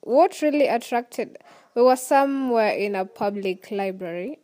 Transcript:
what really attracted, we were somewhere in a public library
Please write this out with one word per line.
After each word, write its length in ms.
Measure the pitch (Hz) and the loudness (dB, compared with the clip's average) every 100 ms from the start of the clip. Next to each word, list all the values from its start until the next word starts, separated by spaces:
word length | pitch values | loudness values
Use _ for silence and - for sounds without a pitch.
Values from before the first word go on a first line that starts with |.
what 400 | - 262 370 - | 0 4 4 2
really 240 | 302 294 277 | 0 2 2
attracted, 720 | 233 - 240 247 - 214 - - - _ | 0 -2 -6 -6 -10 -10 -12 -20 -20 _
we 80 | 233 | 2
were 140 | 254 254 | 4 4
somewhere 760 | - 277 277 269 262 233 214 | 2 2 2 0 0 0 0
in 220 | 147 202 | 0 -4
a 120 | 190 190 | -4 -6
public 640 | - 208 202 196 185 - | -6 -6 -4 -6 -6 -8
library 680 | 202 196 190 180 175 208 311 | -6 -6 -6 -8 -8 -10 -12